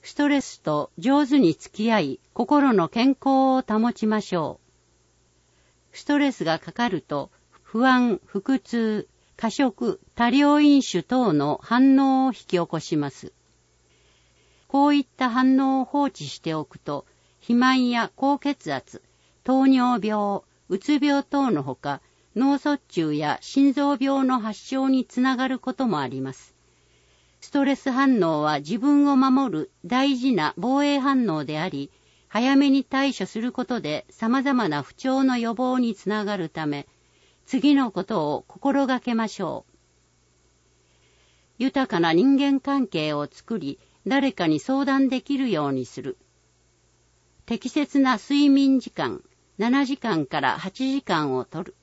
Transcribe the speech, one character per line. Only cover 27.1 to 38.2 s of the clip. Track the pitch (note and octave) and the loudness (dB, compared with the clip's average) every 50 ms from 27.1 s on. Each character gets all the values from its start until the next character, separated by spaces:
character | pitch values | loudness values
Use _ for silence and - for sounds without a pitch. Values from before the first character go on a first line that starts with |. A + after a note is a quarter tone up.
| _ _ _ _ _ _ | _ _ _ _ _ _
ス | - - | -20 -4
ト | - C#4+ C#4 | -2 0 0
レ | C4 C#4 | 0 0
ス | - - C#4 | -2 -2 -4
反 | B3 B3+ C#4 C4+ C4 A3 | 0 2 2 4 4 4
応 | F3+ E3 D#3+ D3+ D3 | 2 2 0 0 0
は | D3+ D3+ C#3+ | 0 -2 -2
自 | D3 D3 F#3+ A#3 | -4 -6 -6 -2
分 | A3 C#4+ D4 C#4+ C#4+ C#4+ | 2 4 4 4 4 4
を | C#4 C4 | 4 4
守 | C4 C4 B3+ C4+ C#4 B3 | 4 4 2 2 0 0
る | E3 D#3 D3+ - _ _ - | -2 -4 -6 -8 _ _ -8
大 | F3 A#3+ B3+ C4+ C#4+ C#4 | -4 -2 0 0 0 0
事 | B3 A#3+ C4+ B3 | 0 0 0 0
な | F3+ D3+ D3+ - - | 0 0 -2 -4 -4
防 | F3 A#3+ C4 C#4 C#4+ | -4 -2 0 0 0
衛 | C#4+ C#4+ C#4 | 0 0 0
反 | B3+ C#4 C#4 C4 A#3+ G#3 | 0 0 0 2 0 0
応 | D#3+ D3+ D3 | -2 -4 -4
で | C#3+ D3+ D3+ | -4 -4 -4
あ | D#3+ F#3 | -4 -6
り、 | D#3+ C#3 C#3 - _ _ _ _ _ _ _ _ | -6 -8 -10 -12 _ _ _ _ _ _ _ _
早 | - G#3 A#3+ C4 C#4 | -4 -2 0 2 2
め | C4+ C#4+ C#4+ | 4 4 4
に | C4+ C#4 C4 | 2 2 0
対 | _ - C4+ C#4 C#4 B3 | _ -2 -2 -2 -2 -2
処 | - F#3+ | -4 -8
す | - - A#3 | -8 -6 -6
る | A3 B3 | -6 -6
こ | B3 - B3 | -6 -6 -6
と | - B3 A3+ | -6 -6 -6
で | D#3 - D3+ C#3+ - _ | -4 -6 -6 -6 -8 _
様 | - _ - A3+ A#3+ C4+ B3+ | -12 _ -2 -2 0 0 0
々 | C#4+ C#4 B3 A3 E3+ | 0 0 0 0 0
な | D3 D3 C3+ | -2 -4 -6
不 | - - | -8 -14
調 | _ - C4 C4 C4+ C4+ | _ -4 -2 0 2 2
の | C4 B3+ A#3+ | 0 0 0
予 | A#3 A3+ A#3 | -4 -4 -4
防 | G3+ B3+ B3+ B3+ B3+ | -4 -2 -2 0 0
に | B3 A#3 G#3 | -2 -2 -4
つ | - - G#3+ | -6 -6 -4
な | G#3+ G#3+ G#3 | -4 -4 -2
が | G3 G#3 G3 | -4 -4 -4
る | E3+ D#3+ | -6 -8
た | _ E3 D#3+ D3 | _ -6 -6 -6
め、 | C#3+ C#3+ C#3 _ _ _ _ _ _ _ _ _ _ _ _ | -6 -6 -10 _ _ _ _ _ _ _ _ _ _ _ _
次 | _ - C4 - D4 D4 | _ -4 0 2 4 4
の | C#4 C4+ A#3 | 4 2 0
こ | - F3+ G3 | -2 -6 -6
と | - - F#3 | -4 -2 -2